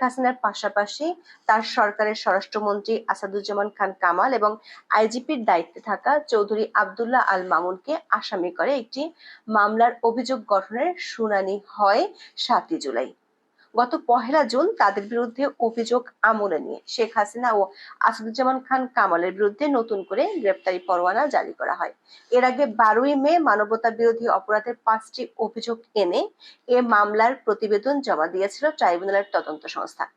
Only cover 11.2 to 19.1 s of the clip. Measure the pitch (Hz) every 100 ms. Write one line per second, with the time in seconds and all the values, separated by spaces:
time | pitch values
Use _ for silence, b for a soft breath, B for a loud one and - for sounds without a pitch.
11.2 | 220 202 190 202 - - 202 220 403 B
12.2 | B B - 220 - 156 139 117 131 -
13.2 | _ _ _ _ b 226 240 311 - 240
14.2 | 233 302 240 240 359 - 208 202 202 240
15.2 | 240 233 277 - 226 233 226 247 247 -
16.2 | 214 220 202 156 - - - - 220 226
17.2 | 202 240 247 214 190 B B B 220 226
18.2 | 220 226 254 262 262 262 254 240 196